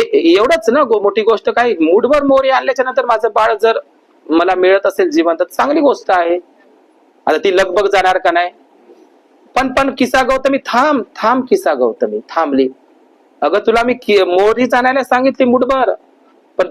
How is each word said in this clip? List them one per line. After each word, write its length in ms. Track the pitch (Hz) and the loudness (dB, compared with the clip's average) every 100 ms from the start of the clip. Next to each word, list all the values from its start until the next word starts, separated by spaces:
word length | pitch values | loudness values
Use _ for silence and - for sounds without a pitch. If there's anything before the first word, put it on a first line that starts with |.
| 226 | 2
एवढंच 560 | - 165 185 240 330 320 | 0 2 2 2 0 0
ना 140 | 269 | 0
गो-, 180 | 269 214 | 0 0
मोठी 200 | 202 202 | 0 0
गोष्ट 280 | 214 208 - | 0 0 -2
काय? 240 | 226 240 | -2 -2
मुठभर 500 | 170 156 196 240 294 | 0 2 2 2 2
मोहरी 260 | 277 269 269 | 2 2 2
आणल्याच्या 360 | 262 262 254 254 | 0 0 -2 -2
नंतर 200 | 254 247 | -2 0
माझं 240 | 220 226 214 | 0 0 0
बाळ 200 | 220 214 | 0 0
जर 160 | 220 226 - _ _ _ - | 0 -2 -6 _ _ _ -4
मला 260 | 160 175 180 | 0 0 2
मिळत 300 | 180 196 196 | 2 2 0
असेल 240 | - 180 | -2 0
जिवंत, 280 | 147 170 330 | 0 0 -2
तर 60 | 269 | -4
चांगली 340 | - 247 311 | -2 -2 0
गोष्ट 320 | 285 202 - | 0 0 0
आहे. 280 | 185 170 175 - _ _ _ _ _ _ _ - | 0 0 -2 -6 _ _ _ _ _ _ _ -4
आता 120 | 156 | -2
ती 200 | 196 185 | 0 0
लगबग 300 | 190 180 196 | 0 0 0
जाणार 300 | 196 185 185 | 2 2 0
का 140 | 180 | 0
नाही? 180 | 170 180 - _ _ _ - _ _ _ _ _ 247 | 0 -2 -8 _ _ _ -20 _ _ _ _ _ -4
पण, 180 | 262 | -2
पण 200 | 269 277 - | -2 -4 -2
किस्सा 260 | 240 262 | -2 0
गौतमी 340 | 247 262 269 269 | 0 -2 -2 -4
थांब, 460 | - 233 302 277 - - | -2 0 0 0 -4 -4
थांब 280 | 220 262 254 | -2 -2 0
किस्सा 240 | 185 - | -2 0
गौतमी 460 | 139 123 - 107 107 - | -2 -2 -2 -4 -6 -8
थांबली. 380 | 165 151 135 131 - _ _ _ _ _ _ | -4 -2 0 -2 -4 _ _ _ _ _ _
"अगं, 180 | 151 196 | -2 0
तुला 240 | 226 226 | 0 0
मी 100 | 240 | 0
कि-, 300 | 247 - 202 | -4 0 2
मोहरीच 500 | 180 180 208 233 254 | 2 2 2 0 0
आणायला 300 | 247 254 262 | 0 0 -2
सांगितली 420 | 247 254 262 262 254 | -2 0 0 0 0
मुठभर, 480 | 247 247 269 226 - _ _ _ _ _ - | 2 0 0 -2 -4 _ _ _ _ _ -6
पण 100 | 180 | -2